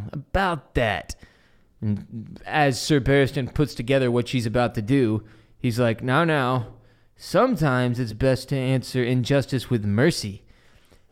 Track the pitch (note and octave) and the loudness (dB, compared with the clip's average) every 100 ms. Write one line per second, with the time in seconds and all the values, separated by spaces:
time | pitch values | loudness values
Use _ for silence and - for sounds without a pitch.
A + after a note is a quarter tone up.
0 | G#2 D3 - F#3 F#3+ E3 - - A2 F2+ | -6 -10 -4 -2 0 -2 -6 -2 -2 -2
1 | - - - _ _ _ _ _ G#2+ G2+ | -6 -16 -20 _ _ _ _ _ -4 -4
2 | - A#2 G#2 E2+ - D3+ C#3+ A#2 - D3 | -6 -14 -14 -16 -4 0 2 0 2 2
3 | C3+ C#3 C3+ C#3+ B2 - D3 - A#2+ C3+ | 4 4 2 0 -4 -2 -2 -2 0 2
4 | B2 A#2+ A#2+ C3 A2+ A#2+ A#2+ - G#2 C#3 | 2 0 0 -2 0 0 0 -2 0 2
5 | A#2 A2 - - - - B2+ A2+ A#2+ G#2+ | 2 0 -4 -18 -20 -6 -4 0 0 0
6 | B2+ C#3 E3 D3+ B2+ B2+ G#2+ - - _ | 0 2 2 2 0 -2 -4 -12 -20 _
7 | _ _ - F3 B3+ F#3 D3+ B2+ B2 A#2+ | _ _ -2 2 2 2 0 2 0 -2
8 | A#2+ G#2+ C3+ B2+ - C#3 C3 C3 - B2+ | -4 0 0 0 -2 -2 0 -2 -2 -2
9 | A#2+ B2+ A2+ C#3 - C3 - A#2+ G#2 G2+ | 0 0 2 0 0 -4 -2 -2 0 2
10 | D#3+ - G#2 G2 - _ _ - _ - | 2 2 -4 -10 -16 _ _ -20 _ -20
11 | _ | _